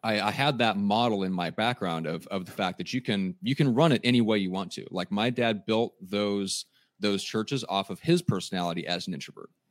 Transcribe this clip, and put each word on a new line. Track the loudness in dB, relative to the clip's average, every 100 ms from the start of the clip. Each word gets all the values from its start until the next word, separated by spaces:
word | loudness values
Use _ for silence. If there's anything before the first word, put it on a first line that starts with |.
I, | -2 0
I | 0
had | 2 0 4
that | 2 2
model | 2 4 4 2
in | 0
my | 0 -2
background | 0 -2 0 -2 -2 -2
of, | -6 -4
of | -8 -6
the |
fact | -4 -4 -4
that | -6
you | -4
can, | -2 -2 -2 -4
you | -4 2
can | 4
run | 6 4
it | 4
any | 4 4
way | 4 2
you | 2
want | -2 -6
to. | -8 -6
Like, | -6 -2
my | 0 0
dad | 2 0 0 0
built | 0 0 _
those, | -6 -2 0 0 -2 -6 -8 _ _ _
those | -2 0
churches | -2 -4 -2 -4 -2
off | -4 -4
of | -4
his | 2 2
personality | 2 -2 -2 -2 -2 -2 -4
as | -4 -4
an |
introvert. | -8 -10 -16 -20 _ _